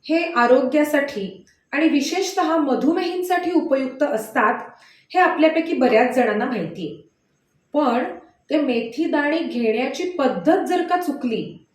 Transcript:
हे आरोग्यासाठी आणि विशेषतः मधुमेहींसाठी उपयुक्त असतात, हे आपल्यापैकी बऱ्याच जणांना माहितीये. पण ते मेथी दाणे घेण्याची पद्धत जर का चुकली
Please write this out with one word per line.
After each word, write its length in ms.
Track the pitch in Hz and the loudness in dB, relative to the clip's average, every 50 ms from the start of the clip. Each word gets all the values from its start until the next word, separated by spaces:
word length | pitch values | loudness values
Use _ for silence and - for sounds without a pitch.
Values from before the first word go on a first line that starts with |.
| _ - | _ -2
हे 240 | 311 330 339 330 - | -2 -2 -2 -2 0
आरोग्यासाठी 1080 | 247 240 240 254 277 269 254 - 302 302 294 - 285 277 - - 214 190 180 185 - - _ _ _ _ _ - | 0 4 4 4 4 4 2 2 2 2 2 2 0 0 -2 -6 -8 -8 -8 -10 -14 -20 _ _ _ _ _ -2
आणि 160 | 285 320 311 | 2 2 2
विशेषतः 680 | 254 285 262 - 330 359 381 - - 381 339 311 330 | 2 2 0 0 -2 -2 -4 -2 -2 -2 0 0 2
मधुमेहींसाठी 920 | 330 294 269 254 214 - 285 339 370 359 339 370 370 359 - 370 359 - 349 359 | 0 2 0 0 2 2 2 2 2 -2 -2 -4 -4 -2 0 -2 0 0 0 0
उपयुक्त 500 | 311 - - 269 269 262 254 - - 294 | 0 0 2 0 0 -2 -4 -2 -2 -2
असतात, 580 | 285 220 214 - - - 262 226 220 240 - - - - _ - - _ _ _ _ - | -2 -2 -4 -6 -4 -2 0 0 0 0 -2 -6 -14 -18 _ -20 -20 _ _ _ _ 2
हे 60 | 359 | 4
आपल्यापैकी 520 | 359 330 - - 302 320 320 330 320 - 339 | 4 4 4 4 4 4 4 2 -2 -2 0
बऱ्याच 440 | 262 254 240 208 220 247 247 - | 2 2 4 4 4 4 4 2
जणांना 280 | 262 233 220 208 214 240 | 2 2 2 2 0 -2
माहितीये. 680 | 262 254 208 170 160 - 190 175 147 - - - _ _ _ _ _ _ _ _ _ _ _ _ _ - | -2 -4 -6 -6 -8 -8 -10 -10 -10 -10 -12 -18 _ _ _ _ _ _ _ _ _ _ _ _ _ -2
पण 320 | 294 302 254 233 247 311 349 - - - _ _ _ _ _ | 0 0 2 2 0 -2 -4 -8 -12 -18 _ _ _ _ _
ते 100 | 269 311 | 0 0
मेथी 440 | 294 262 240 226 220 - - - 330 | 0 2 0 -2 -2 -4 -4 -4 -2
दाणे 340 | - 254 294 285 294 311 330 | 0 0 0 0 0 -2 -2
घेण्याची 720 | 330 240 - 240 233 220 220 240 262 277 - - 359 359 | -4 -4 -4 -2 0 0 0 0 -2 -4 -4 -6 -6 -6
पद्धत 560 | - - 269 247 196 185 - 302 339 392 - | -4 0 0 0 0 0 2 2 2 2 2
जर 160 | - 359 359 339 | -2 -2 -2 0
का 140 | - 359 | 0 -2
चुकली 720 | 359 359 302 262 - - 247 220 190 156 - - - _ _ | -2 -2 -4 -6 -4 -4 -4 -4 -4 -6 -8 -12 -18 _ _